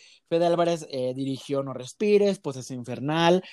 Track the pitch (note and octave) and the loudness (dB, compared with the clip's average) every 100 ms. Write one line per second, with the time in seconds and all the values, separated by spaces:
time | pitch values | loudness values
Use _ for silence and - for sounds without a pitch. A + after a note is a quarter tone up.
0 | _ _ _ E3+ F3 E3+ E3+ E3+ D#3+ C3+ | _ _ _ 0 2 2 2 0 -4 -6
1 | B2+ B2+ C3+ C3+ - C#3 C3+ B2+ B2+ - | -4 -4 -6 -6 -4 -4 -4 -8 -12 -4
2 | G#3 G3+ G3+ F#3+ D3 C3 A#2+ B2+ B2 A2+ | 2 4 4 0 -6 -10 -10 -12 -10 -6
3 | C3+ D#3 E3+ F3+ - | -2 2 4 4 2